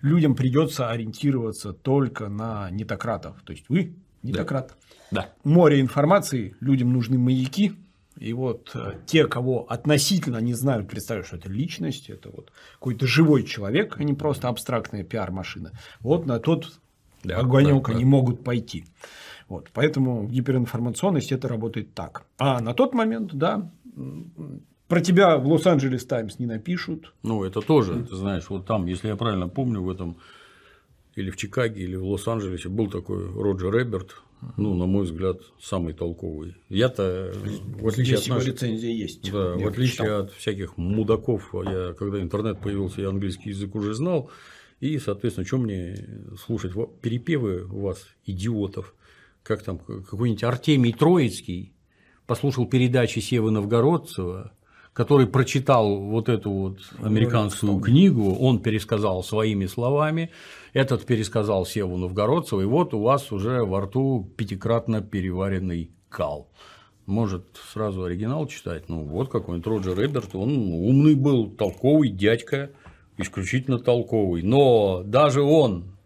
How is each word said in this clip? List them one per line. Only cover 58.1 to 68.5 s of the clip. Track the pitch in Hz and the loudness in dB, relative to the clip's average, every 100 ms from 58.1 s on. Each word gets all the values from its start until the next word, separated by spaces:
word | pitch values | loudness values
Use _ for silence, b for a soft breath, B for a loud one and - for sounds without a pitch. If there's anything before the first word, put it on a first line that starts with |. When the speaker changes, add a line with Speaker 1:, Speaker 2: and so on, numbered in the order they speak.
| 135 101 92 | 6 2 2
Speaker 2:
он | 131 117 | 4 2
пересказал | 117 107 101 110 104 92 | 0 -2 -2 -2 0 -2
своими | 95 107 110 101 95 | -2 -2 0 0 -2
словами, | 107 120 143 156 160 165 B B B B | -2 -2 0 0 -2 -6 B B B B
этот | 131 135 120 - | 0 0 0 0
пересказал | 117 104 113 104 98 90 | 0 0 -2 0 0 0
Севу | - 95 90 | -2 -4 -4
Новгородцева, | 90 95 104 160 156 101 | -4 0 2 0 0 -2
и | 95 | 0
вот | 135 175 | 2 0
у | 113 | 0
вас | 110 139 - | 2 2 0
уже | 101 104 127 | -4 -2 0
во | 107 95 | 0 -2
рту | 98 127 135 131 92 - | -2 -2 0 0 -4 -8
пятикратно | 104 98 - 117 113 110 | -6 -6 0 0 0 -4
переваренный | 101 101 92 90 95 98 95 85 82 _ _ | -2 -4 -2 -2 -2 -2 -2 -4 -8 _ _
кал. | - 78 73 - b b b b b - | -6 -4 -4 -12 b b b b b -4
Может, | 101 110 92 - - - | 0 0 -2 -8 -20 -16
сразу | - 107 95 | -6 -4 -4
оригинал | 90 90 107 147 | -4 -4 -4 -4
читать? | 156 | -6